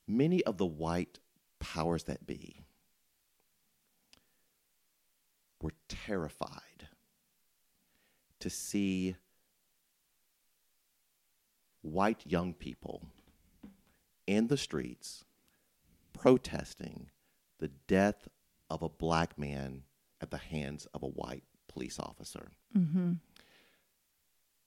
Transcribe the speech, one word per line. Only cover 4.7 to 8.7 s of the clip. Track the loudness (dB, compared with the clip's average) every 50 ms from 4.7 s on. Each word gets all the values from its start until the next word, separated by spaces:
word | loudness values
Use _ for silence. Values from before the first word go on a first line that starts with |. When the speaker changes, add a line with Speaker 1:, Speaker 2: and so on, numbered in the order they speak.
| _ _ _ _ _ _ _ _ _ _ _ _ _ _ _ _ _ _
Speaker 1:
were | -8 -8 -8 _ _
terrified | -12 -12 -10 -6 -4 -2 -2 -2 -4 -4 -6 -8 -8 -8 -14 -20 -20 -20 -20 -20 -20 -20 _ _ _ _ _ _ _ _ _ _ _ _ _ _ _ _ _ _ _ _ _ _ _ _ _ _ _ _ _
to | -8 -6
see | -6 -6 -6 -2